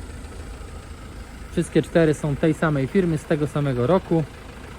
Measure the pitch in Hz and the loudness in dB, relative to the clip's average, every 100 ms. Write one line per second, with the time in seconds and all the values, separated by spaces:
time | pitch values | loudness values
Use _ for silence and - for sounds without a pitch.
0 | - - - - - - - - - - | -12 -12 -12 -12 -12 -12 -12 -14 -14 -14
1 | - - - - - - 165 - - 175 | -14 -14 -14 -14 -4 -2 2 2 4 6
2 | 160 147 156 139 165 147 165 143 131 196 | 4 4 0 2 2 2 2 2 2 2
3 | 180 156 - 156 147 151 143 123 123 185 | 2 2 0 0 0 0 0 2 4 2
4 | - 165 147 - - - - | 4 0 0 -6 -16 -16 -14